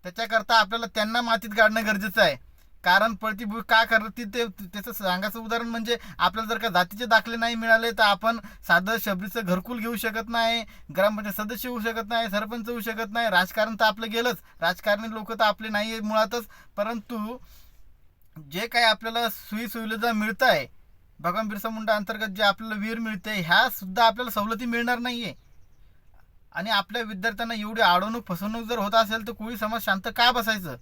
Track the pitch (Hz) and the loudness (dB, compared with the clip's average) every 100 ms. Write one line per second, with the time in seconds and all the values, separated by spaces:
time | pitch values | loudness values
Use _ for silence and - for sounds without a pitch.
0 | 180 175 226 220 208 226 202 233 226 220 | -12 -8 0 0 6 4 4 -2 -4 -2
1 | 214 240 233 226 226 208 220 220 220 202 | 0 0 0 0 0 6 6 6 0 0
2 | 208 226 175 131 - - - - 180 190 | 0 4 4 2 -12 -20 -20 -4 4 4
3 | 220 208 220 202 220 233 - 220 226 226 | 4 0 -6 -6 -6 -8 4 4 6 2
4 | 214 233 214 240 233 - 185 208 220 196 | 0 -10 -6 -4 -4 -6 -12 -10 -10 -4
5 | 196 180 208 226 220 233 233 233 226 233 | -2 -2 -4 -6 -4 -4 -2 -6 -4 -4
6 | 214 - 180 214 220 226 226 180 180 208 | -6 0 0 0 -4 -2 2 2 2 -2
7 | 247 220 226 233 233 233 226 226 233 226 | 4 4 4 -2 -2 -2 4 4 4 2
8 | 214 202 220 233 - - - 170 185 226 | 4 4 0 -2 -8 -14 2 2 4 -2
9 | 220 185 196 240 185 180 202 247 226 226 | -2 -4 -4 -6 -2 -2 -2 -6 -4 -4
10 | 226 220 226 233 226 233 214 - - 170 | -4 -4 -4 0 0 0 -4 -14 -6 2
11 | 202 214 208 190 208 226 254 247 220 226 | 2 2 -6 -6 -6 -6 -6 -4 -4 -4
12 | 214 233 226 202 214 240 220 240 214 214 | -2 -2 0 -2 -4 -6 -6 -6 -6 -6
13 | 220 226 226 180 185 - 214 214 220 208 | -4 -2 2 2 2 0 -2 2 2 2
14 | 226 226 247 190 - - 170 180 214 208 | -4 0 0 -2 -10 -2 -2 0 0 -2
15 | 226 220 208 226 214 208 220 208 220 220 | -2 -8 -8 2 2 2 -4 -2 -2 -4
16 | 214 214 214 240 214 - - - 214 233 | 0 2 2 -2 -8 -20 -12 -6 -4 -4
17 | - 226 214 254 - - - - - - | -8 -8 -6 -10 -16 -20 -20 -20 -20 -20
18 | - _ - - 143 170 226 233 226 214 | -20 _ -20 -20 -10 -8 -2 4 4 4
19 | 226 226 233 - - 214 233 233 220 220 | -2 -2 -2 -4 -10 -8 -6 -8 -6 -2
20 | 233 214 214 - 254 165 127 - - _ | 0 0 -2 2 4 4 0 -14 -20 _
21 | _ - 170 190 220 208 226 220 220 214 | _ -6 -4 -2 -4 -6 -6 -4 0 0
22 | 202 208 220 190 202 196 220 214 214 233 | 0 -6 -6 2 2 2 -6 -4 -4 -4
23 | 220 208 214 208 165 185 247 - 185 185 | -4 -6 -4 -4 4 4 4 0 -6 4
24 | 226 220 247 208 208 220 247 240 240 247 | 4 4 -4 -2 -2 -2 -2 -2 0 -2
25 | 247 240 220 - _ - - - - - | -2 -6 -8 -12 _ -20 -20 -20 -20 -20
26 | - - - _ _ - 202 202 196 233 | -20 -20 -20 _ _ -8 0 0 0 -6
27 | 220 196 226 220 233 226 214 220 196 180 | -6 -4 -4 -4 -6 -6 -6 4 6 6
28 | 208 233 - 170 208 233 220 240 202 226 | 2 -4 -6 -6 -4 -6 -4 -2 4 4
29 | 214 226 214 - 220 226 214 226 214 190 | 4 -2 -6 -8 -8 -6 -4 -4 -2 -2
30 | - - 240 247 220 214 175 123 | -2 2 4 4 -2 -4 -6 -12